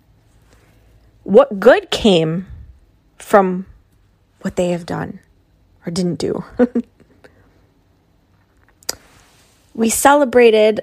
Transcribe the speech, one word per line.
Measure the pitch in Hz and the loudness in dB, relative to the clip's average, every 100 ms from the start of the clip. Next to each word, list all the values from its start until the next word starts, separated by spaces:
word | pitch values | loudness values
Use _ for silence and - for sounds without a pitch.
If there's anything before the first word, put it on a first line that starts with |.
| _ _ _ _ _ _ _ _ _ _ _ _ | _ _ _ _ _ _ _ _ _ _ _ _
What | - 196 - 196 | 0 2 2 2
good | 208 359 381 | 2 2 0
came | - 220 180 160 170 185 - - - _ _ _ _ | -4 0 0 0 -6 -10 -18 -20 -20 _ _ _ _
from | - 214 190 180 190 - _ _ _ _ _ _ | 0 2 2 -2 -10 -20 _ _ _ _ _ _
what | 190 - | -10 -6
they | 180 | -4
have | 175 175 | -6 -8
done | 175 - 196 _ _ _ _ _ _ - | -12 -12 -16 _ _ _ _ _ _ -12
or | |
didn't | 170 180 - | -6 -6 -6
do? | 98 - - - | -6 -8 -8 -2
<laughs> | 247 247 - _ _ _ _ _ _ _ _ _ _ _ _ _ _ _ _ _ _ _ - - _ _ _ _ _ _ _ - | -2 -2 -10 _ _ _ _ _ _ _ _ _ _ _ _ _ _ _ _ _ _ _ -16 -16 _ _ _ _ _ _ _ -6
We | 226 | -4
celebrated | - 277 294 269 247 240 214 214 214 | 0 2 2 2 4 4 4 2 0